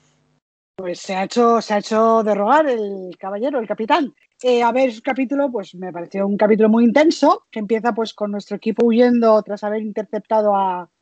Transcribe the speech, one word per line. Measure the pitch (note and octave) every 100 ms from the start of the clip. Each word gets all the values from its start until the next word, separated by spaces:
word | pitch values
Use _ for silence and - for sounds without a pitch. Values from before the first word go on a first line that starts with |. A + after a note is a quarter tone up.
| _ _ _ _ _ _ _ -
Pues | F3+ E3+
se | - F#3+
ha |
hecho, | G3 A#3+ A#3 A#3
se | -
ha | G#3
hecho | - A3 A3+ A3+
de | G#3+ G3+
rogar | G#3 D4+ D4
el | A#3 G3+ F#3+ F3+ -
caballero, | G3 G3+ C4+ C4+
el | G#3+
capitán. | G#3 A3 D#4+ B3+ - _ _
Eh, | B3+ A#3+
a | A#3
ver, | B3+ C4
es | A3
un |
capítulo, | C4+ C4 B3 C#4 C#4
pues | A#3 F3+ F3+
me | F#3
pareció | E3+ E3+ G3 G3
un | G3+
capítulo | G#3+ G#3+ A3
muy | A#3
intenso, | A#3 C#4+ D#4+ - D4 G#4+ -
que | A3
empieza, | G3+ A3 A#3+
pues, | A3 A3
con | - G#3
nuestro | G3+ - G3+
equipo | A3+ G#3+ A#3
huyendo | A3+ B3 A#3+ A3+ G#3+
tras | G#3 G3+
haber | G#3 G#3+
interceptado | G#3+ G#3+ G3+ G#3+ - A3 G#3 G3
a, | F#3+ F3+ F3+ _